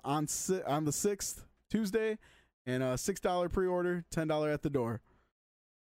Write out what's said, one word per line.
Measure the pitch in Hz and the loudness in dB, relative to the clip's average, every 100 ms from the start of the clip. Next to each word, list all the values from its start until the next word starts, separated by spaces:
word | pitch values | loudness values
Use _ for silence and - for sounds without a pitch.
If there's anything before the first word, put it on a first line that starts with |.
on | 131 151 151 | 0 0 0
si-, | - - 185 | -2 0 0
on | - 143 | 0 0
the | 151 | 0
sixth, | - 202 202 - - - _ - | 2 0 0 -4 -8 -16 _ -2
Tuesday, | 208 202 220 220 214 - - _ _ 127 | 0 2 0 0 -4 -10 -20 _ _ -4
and, | 127 | 0
uh, | 131 127 | 0 0
six | - 185 | -2 0
dollar | 196 180 180 | 0 2 0
pre-order, | 196 185 180 175 175 - | 0 2 2 0 -2 -4
ten | 165 156 | -2 0
dollar | 151 151 | 2 2
at | 147 | 0
the | 156 | 0
door. | 139 117 107 - _ _ _ _ _ _ _ | 0 0 -4 -10 _ _ _ _ _ _ _